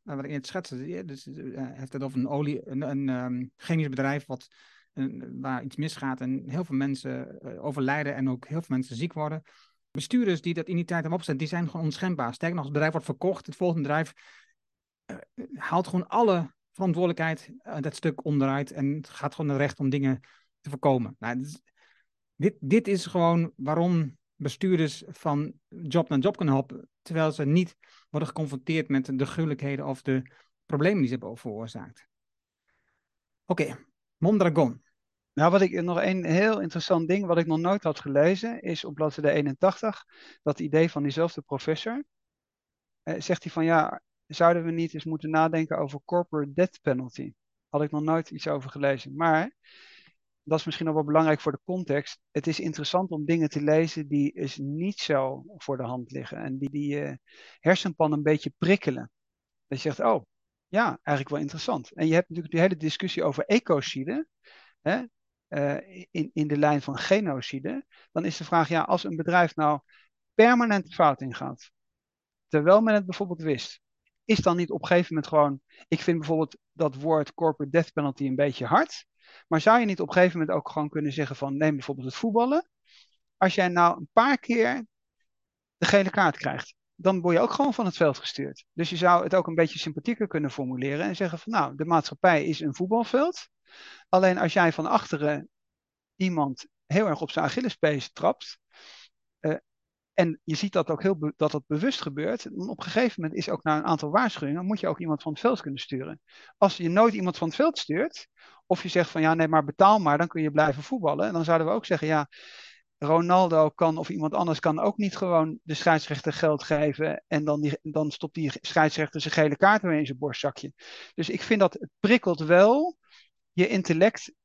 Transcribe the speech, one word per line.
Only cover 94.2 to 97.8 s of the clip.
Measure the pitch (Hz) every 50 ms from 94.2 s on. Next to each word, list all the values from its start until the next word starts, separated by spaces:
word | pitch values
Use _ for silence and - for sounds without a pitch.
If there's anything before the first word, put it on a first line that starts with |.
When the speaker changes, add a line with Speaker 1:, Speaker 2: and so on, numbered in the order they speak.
| 190 185 180 185
Speaker 2:
als | 185 165
jij | - 196 175 165
van | - - 160
achteren | - - 214 - - 165 143 147 147 147 143 - - _ _ _ _ _ _ _ _ _ _ _ _ _
iemand | - 190 185 175 156 143 139 127 - - - _ _ _
heel | - 147 202 214
erg | 185 147 -
op | 160 -
zijn | - 165 156
Achillespees | 135 - 247 254 214 - -